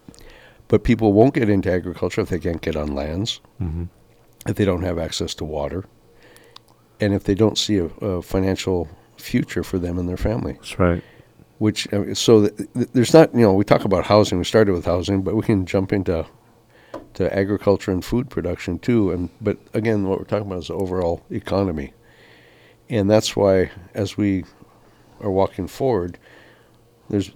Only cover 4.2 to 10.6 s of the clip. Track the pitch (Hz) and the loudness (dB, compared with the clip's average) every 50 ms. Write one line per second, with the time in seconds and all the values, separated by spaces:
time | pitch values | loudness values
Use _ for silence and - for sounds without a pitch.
4.2 | _ _ _ - - - 104 - 104 98 90 90 90 90 87 82 82 80 - - | _ _ _ -12 -8 -6 -2 0 0 0 0 0 -2 -4 -4 -4 -6 -6 -6 -6
5.2 | 85 80 - - - 78 76 73 73 71 73 92 - - _ _ _ _ _ _ | -6 -6 -8 -8 -8 -6 -6 -6 -6 -6 -6 -8 -10 -10 _ _ _ _ _ _
6.2 | - - - - - _ - - _ _ _ _ _ _ _ - 107 101 101 98 | -20 -20 -20 -20 -20 _ -20 -20 _ _ _ _ _ _ _ -4 -2 0 0 0
7.2 | - - 101 92 110 104 - - - - 107 98 85 80 - - - 104 92 87 | 0 0 2 4 2 2 2 0 -2 -2 0 -2 -2 -4 -6 -8 -6 -4 -4 -6
8.2 | 82 - - 98 95 95 95 - - 95 92 87 82 78 - - _ _ _ - | -6 -4 -2 -2 0 0 -2 -2 -2 -2 -2 -2 -4 -6 -12 -20 _ _ _ -20
9.2 | - - - 123 - - - 90 82 - - 92 85 87 87 90 90 87 90 - | -8 -4 -2 -2 -2 -2 -6 -6 -6 -4 -4 -4 -4 -4 -4 -4 -4 -4 -4 -4
10.2 | - 101 110 127 - 71 67 - | -2 -2 -2 -2 -4 -6 -8 -12